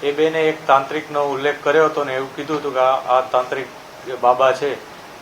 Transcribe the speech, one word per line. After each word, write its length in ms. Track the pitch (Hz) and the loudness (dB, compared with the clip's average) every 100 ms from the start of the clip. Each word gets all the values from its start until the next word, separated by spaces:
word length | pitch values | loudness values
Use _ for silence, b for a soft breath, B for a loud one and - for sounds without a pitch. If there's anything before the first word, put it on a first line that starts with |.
એ 80 | 143 | -2
બેને 300 | 143 160 160 | 2 2 2
એક 260 | 156 156 - | 0 0 2
તાંત્રિકનો 560 | 135 135 151 151 147 | 2 2 -6 -4 -4
ઉલ્લેખ 400 | 143 135 139 143 | -2 0 -2 0
કર્યો 220 | 147 147 156 | 2 4 4
હતો 180 | 156 | 2
ને 100 | 139 | -4
એવું 220 | 131 135 139 | -4 -6 -10
કીધું 220 | 147 151 | -6 -4
હતું 160 | 143 | -4
કે 60 | 131 | 0
આ, 160 | 127 135 | 2 2
આ 260 | - 127 | 2 0
તાંત્રિક 440 | 131 127 127 135 127 - - - - 127 | 2 -2 -2 -6 -8 -14 -20 -18 -12 0
બાબા 300 | 120 123 131 | 2 4 4
છે 220 | 127 143 120 - - - - | 2 -2 -6 -12 -20 -20 -10